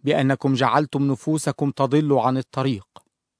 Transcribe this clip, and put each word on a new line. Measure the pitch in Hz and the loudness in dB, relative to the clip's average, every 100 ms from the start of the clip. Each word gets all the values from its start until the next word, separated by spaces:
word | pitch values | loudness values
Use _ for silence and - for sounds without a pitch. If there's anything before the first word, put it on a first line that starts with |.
بأنكم | 139 139 135 135 139 | 0 0 0 0 0
جعلتم | 131 131 131 151 143 139 | 2 2 2 0 -2 -2
نفوسكم | 131 - 156 - - 143 | -2 -2 -2 -2 -2 -4
تضل | - 135 147 151 | -2 0 2 2
عن | 135 120 131 | 2 2 -2
الطريق، | - - 135 104 - - _ _ _ | -4 -4 -4 -4 -10 -20 _ _ _